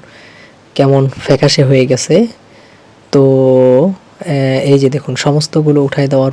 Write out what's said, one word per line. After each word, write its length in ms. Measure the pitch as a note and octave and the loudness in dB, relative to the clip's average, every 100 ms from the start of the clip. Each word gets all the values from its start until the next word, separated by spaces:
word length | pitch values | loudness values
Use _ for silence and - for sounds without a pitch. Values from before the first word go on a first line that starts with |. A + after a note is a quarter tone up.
| - - - - - _ _ - | -16 -20 -20 -20 -20 _ _ -2
কেমন 340 | C#3 C#3 C3+ | 0 2 0
ফ্যাকাশে 540 | - - - D3 - | -4 -2 0 0 0
হয়ে 220 | C3+ C3+ B2+ | 0 0 0
গেছে। 420 | B2 - E3 A#3 - _ - - - - _ _ | -2 0 0 0 -6 _ -20 -20 -20 -20 _ _
তো, 120 | C#3+ C3+ C3 C3 C3 B2+ B2+ F#3 | 0 2 2 2 2 4 2 0
আহ, 440 | F#3 _ - - C#3 C3+ C3+ | -4 _ -16 -8 -4 -2 -2
এই 160 | C#3 C#3 | 0 0
যে 100 | C3+ | 0
দেখুন, 260 | C#3+ - B2+ | -2 -6 -6
সমস্তগুলো 680 | D3+ D3 - D#3+ D3+ D3 | -2 -2 -2 -2 0 0
উঠাই 240 | C#3 D3 C#3 | -2 -2 -2
দেওয়ার 240 | C#3 C3+ | 0 -2